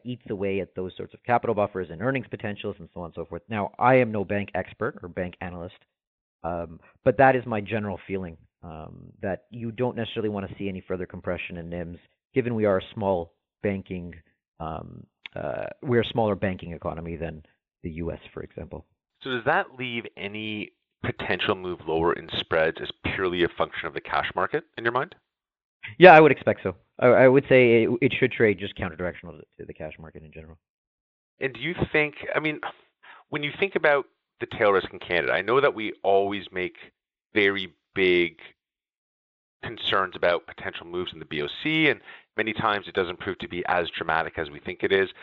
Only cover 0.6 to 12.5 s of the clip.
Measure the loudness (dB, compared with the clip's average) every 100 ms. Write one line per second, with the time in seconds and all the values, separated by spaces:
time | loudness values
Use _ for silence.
0.6 | -6 -8 -10 -10 -16 -14 0 0 2 0
1.6 | 0 -2 -8 -4 -4 -4 -6 -10 -8 -8
2.6 | -8 -10 -14 -14 -12 -10 -10 -12 -8 -4
3.6 | -4 2 4 6 4 -2 -2 -4 -4 -6
4.6 | -8 -6 -8 -8 -12 -8 -8 -8 -12 -10
5.6 | -12 -14 _ _ _ _ _ _ -8 -6
6.6 | -8 -14 _ _ 0 6 6 4 -2 -6
7.6 | -4 -4 -4 -8 -6 -6 -6 -14 _ _
8.6 | -16 -14 -16 -18 -20 -10 -8 -8 _ -12
9.6 | -10 -4 -4 -4 -6 -4 -4 -4 -8 -8
10.6 | -8 -8 -8 -8 -8 -10 -6 -6 -8 -10
11.6 | -10 -8 -10 -12 _ _ _ -4 -2